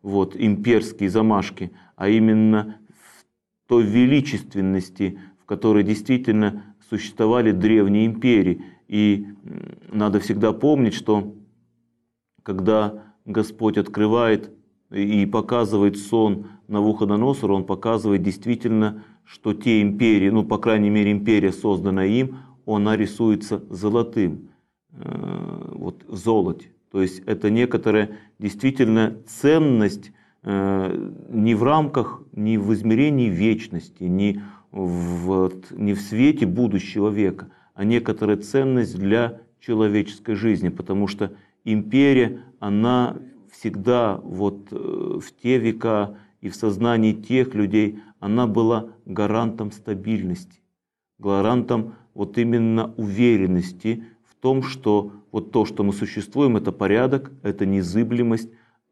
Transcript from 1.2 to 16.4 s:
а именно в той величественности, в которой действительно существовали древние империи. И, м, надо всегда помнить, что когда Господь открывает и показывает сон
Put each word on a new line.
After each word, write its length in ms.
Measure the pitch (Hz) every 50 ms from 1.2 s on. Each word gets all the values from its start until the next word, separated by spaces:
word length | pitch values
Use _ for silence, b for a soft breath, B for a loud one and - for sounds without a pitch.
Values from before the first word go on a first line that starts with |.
| 110 110 107 98 90 - - - 92 90 b b b b b
а 120 | - 92 98
именно 680 | 110 113 110 110 110 110 110 110 110 107 107 107 107 - -
в 380 | _ _ _ _ - - - _ _ _ _ _ _ _ _ _
той 160 | _ 123 117 113
величественности, 1400 | 101 107 123 123 127 143 156 139 - - 98 - - - 98 95 95 95 92 90 - - - 98 92 95 B B B B _ _
в 20 |
которой 380 | - 101 - - 110 107 104 98
действительно 800 | 104 110 107 107 - 127 123 127 117 107 107 107 101 104 B B B B _ _ _
существовали 640 | 110 101 - - - - 110 107 120 123 117 110
древние 540 | 101 92 92 110 110 110 98 101 101 107 110
империи. 580 | 113 110 113 - 127 120 104 90 90 87 B B B B B B
И, 400 | _ 101 104 104 104 101 104 101 101 - - -
м, 340 | - - - - - - - - -
надо 280 | - 107 107 104 98 101
всегда 320 | - - 104 92 110 110
помнить, 440 | 107 110 139 147 151 143 123 107 -
что 400 | - - - 107 104 98 104 - - - _ _ _ _ _ _ _ _ _ _ _ _ _ _ _ _ _ _ _
когда 640 | _ - 98 92 92 104 110 107 107 104 107 B B B B B _
Господь 520 | - 98 110 107 110 107 - 113 107 107
открывает 720 | 104 95 101 104 104 107 107 110 120 120 113 107 101 113 - - _ _ _ _ _ _ _
и 360 | 101 101 101 101 107 104 98
показывает 680 | 92 101 113 104 - 123 120 113 98 110 101 101 101 101
сон 500 | 101 - - 117 113 110 107 98 B